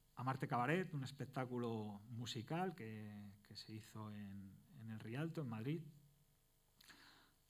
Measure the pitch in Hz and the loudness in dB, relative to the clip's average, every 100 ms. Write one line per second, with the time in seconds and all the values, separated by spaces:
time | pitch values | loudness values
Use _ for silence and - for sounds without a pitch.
0 | - - 127 127 123 123 123 175 185 147 | -16 -2 2 2 4 6 8 6 6 0
1 | 127 - 120 135 127 123 120 113 107 101 | -2 -4 -2 0 2 2 2 2 0 -4
2 | 110 117 120 117 107 165 185 - 110 107 | -6 -4 -2 -2 0 2 2 0 -6 -6
3 | 107 104 101 101 - 104 - 110 107 110 | -6 -8 -10 -14 -14 -12 -8 -8 -8 -6
4 | 107 104 101 98 98 98 - 135 110 110 | -6 -4 -6 -6 -8 -12 -16 -12 -6 -6
5 | 107 127 165 165 131 110 123 165 - - | -2 0 0 0 0 0 2 0 -2 -12
6 | - - - _ _ _ _ - - - | -20 -20 -20 _ _ _ _ -20 -20 -20
7 | - - - _ | -20 -20 -20 _